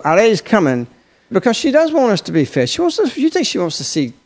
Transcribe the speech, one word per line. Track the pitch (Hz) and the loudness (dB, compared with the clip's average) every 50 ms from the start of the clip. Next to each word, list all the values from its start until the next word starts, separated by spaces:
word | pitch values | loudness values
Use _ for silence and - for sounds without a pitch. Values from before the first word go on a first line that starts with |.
| - | 0
Our | 147 160 | 2 2
Lady's | 185 226 226 220 175 | 4 4 4 2 0
coming | - - - 214 175 139 131 123 120 - - _ _ _ _ _ _ _ | 0 0 0 2 2 2 0 -2 -4 -8 -14 _ _ _ _ _ _ _
because | 226 190 - 247 226 - | -4 -2 0 0 -2 0
she | - 320 | -2 2
does | 254 302 330 320 | 2 2 2 2
want | 302 330 262 240 | 2 0 2 2
us | 202 170 | 0 0
to | - - | -2 -2
be | 165 165 139 | -2 -2 -2
fed. | - - 143 123 123 | 0 0 -2 -2 -2
She | - - | -2 -2
wants | 349 349 - - | -2 -2 0 0
us, | 427 269 - - | -2 -2 -2 -2
you | 262 320 | -2 -2
think | - 370 269 | 0 -2 -4
she | - - - | -2 -2 -4
wants | 180 165 151 - | -4 -4 -4 -6
to | 147 | -8
see | - - 165 143 120 - _ _ | -6 -4 -4 -4 -4 -6 _ _